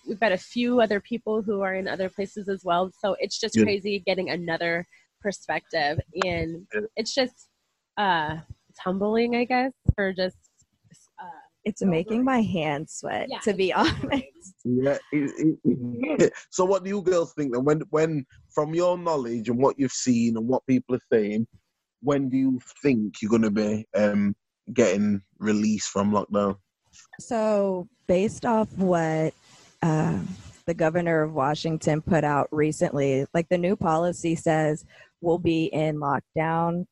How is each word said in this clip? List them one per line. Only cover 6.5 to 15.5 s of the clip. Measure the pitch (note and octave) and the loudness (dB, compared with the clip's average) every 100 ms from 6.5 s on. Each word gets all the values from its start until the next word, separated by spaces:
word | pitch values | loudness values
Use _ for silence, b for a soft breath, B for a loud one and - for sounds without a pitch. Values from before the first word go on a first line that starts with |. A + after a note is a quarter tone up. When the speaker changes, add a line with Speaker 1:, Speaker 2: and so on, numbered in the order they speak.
| E3 G3 | -8 -8
Speaker 2:
Yeah. | G#3+ G#3+ - | -8 -6 -6
Speaker 1:
it's | A3+ | -4
just, | - B3+ - _ _ _ _ _ - | -2 -2 -4 _ _ _ _ _ -2
uh, | G3+ E3+ D3+ D#3+ - - _ | 2 2 0 -6 -12 -20 _
it's | - | -10
humbling, | - F#3+ G#3 A3+ A#3+ A#3+ | -4 -2 0 2 2 0
I | |
guess, | A#3+ B3+ C4 - - | 0 0 -2 -2 -2
for | - G3 | 0 0
just, | F#3+ F#3 - _ _ _ _ _ - _ - | -2 -4 -6 _ _ _ _ _ -20 _ -20
uh, | F3+ D#3+ - _ | -18 -18 -20 _
Speaker 3:
It's | G#3 - | -8 -2
Speaker 1:
sobering. | F#3+ E3 | 0 0
Speaker 3:
making | F#3 A3+ | 0 0
my | B3+ C4 | 2 2
hands | G3+ F3+ D#3 C#3+ D#3 - | 2 0 -2 -2 -6 -10
sweat, | - - - | -6 -6 -6
Speaker 1:
Yeah, | A#3+ | -4
Speaker 3:
to | - | -2
be | F#3+ F#3+ | 0 0
Speaker 1:
it's | - D#4+ | 2 2
sobering. | - C4+ | 0 -2
Speaker 3:
<laughs> | |
honest. | C#4 - - - - - | -4 -4 -14 -20 -10 -2
Speaker 2:
Yeah, | B2 C3+ C3+ - | 0 2 0 -2
it, | D3+ C#3 - D#3 | -4 -2 0 0